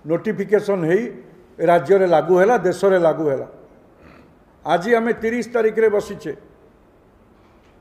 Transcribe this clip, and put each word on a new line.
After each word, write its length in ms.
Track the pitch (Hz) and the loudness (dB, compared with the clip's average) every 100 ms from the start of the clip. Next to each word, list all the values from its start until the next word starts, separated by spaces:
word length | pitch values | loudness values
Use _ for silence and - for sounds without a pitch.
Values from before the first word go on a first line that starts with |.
ନୋଟିଫିକେସନ 760 | 147 170 220 185 185 202 202 196 | -6 -4 -4 -6 -2 0 0 -2
ହେଇ 200 | 160 190 240 - - - - - | 0 0 -2 -10 -20 -20 -20 -4
ରାଜ୍ୟରେ 460 | 165 175 139 196 185 | 2 2 4 2 4
ଲାଗୁ 280 | 156 151 180 | 2 4 2
ହେଲା, 160 | 202 240 | 4 2
ଦେଶରେ 400 | 180 - 196 185 | 0 0 2 2
ଲାଗୁ 260 | 165 147 156 | 2 0 -2
ହେଲା। 200 | 131 123 - - _ _ _ - - _ _ _ _ | -4 -8 -16 -20 _ _ _ -20 -20 _ _ _ _
ଆଜି 260 | 147 170 190 | -4 -2 2
ଆମେ 180 | 233 233 | 0 0
ତିରିଶ 340 | 220 220 240 220 | -2 -4 -4 -4
ତାରିଖରେ 360 | 240 220 214 220 | -2 0 2 2
ବସିଛେ। 440 | 202 - 190 160 135 - _ _ _ _ _ _ _ _ _ _ _ _ _ | 0 -4 -10 -12 -14 -18 _ _ _ _ _ _ _ _ _ _ _ _ _